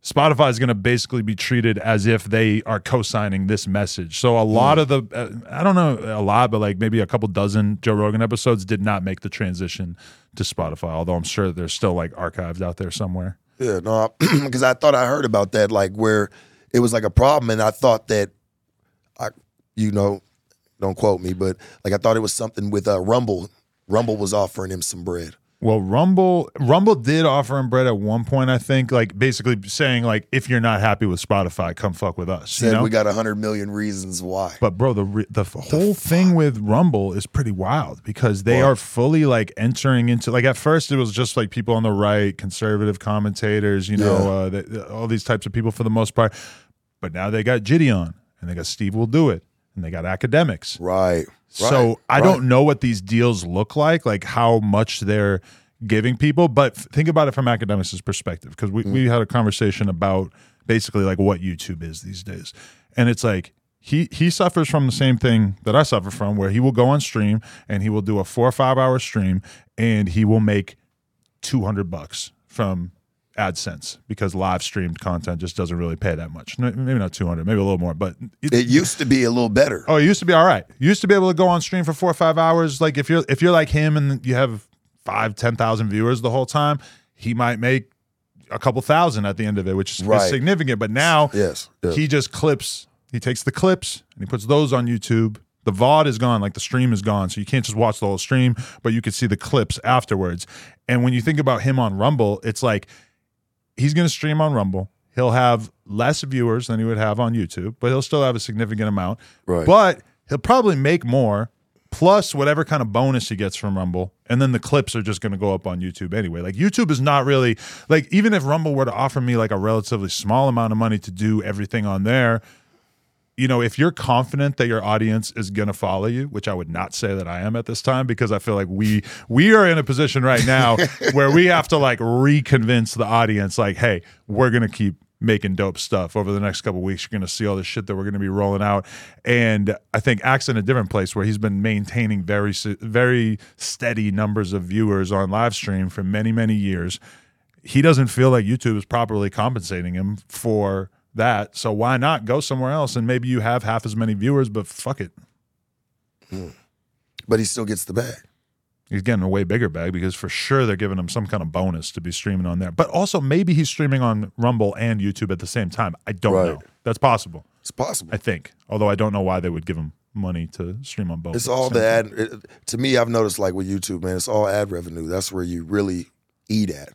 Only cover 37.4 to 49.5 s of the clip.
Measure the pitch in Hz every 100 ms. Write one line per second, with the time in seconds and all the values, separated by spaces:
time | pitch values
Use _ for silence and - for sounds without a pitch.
37.4 | 120 95 95 139 117 - - 107 120 101
38.4 | 98 123 135 120 - - 127 156 147 120
39.4 | 101 - 117 113 135 127 120 117 - 123
40.4 | 123 127 151 160 - 139 120 101 120 -
41.4 | 107 - 104 113 113 101 104 104 101 95
42.4 | 98 - 110 104 104 95 - 107 104 98
43.4 | 107 104 104 98 92 104 104 95 98 95
44.4 | 95 98 - 107 - 110 113 110 - 110
45.4 | - 117 113 - 113 110 110 - 110 -
46.4 | - - _ _ _ _ 92 82 98 110
47.4 | 110 123 104 160 151 101 82 85 _ _
48.4 | 87 87 80 - 101 107 113 139 156 87
49.4 | _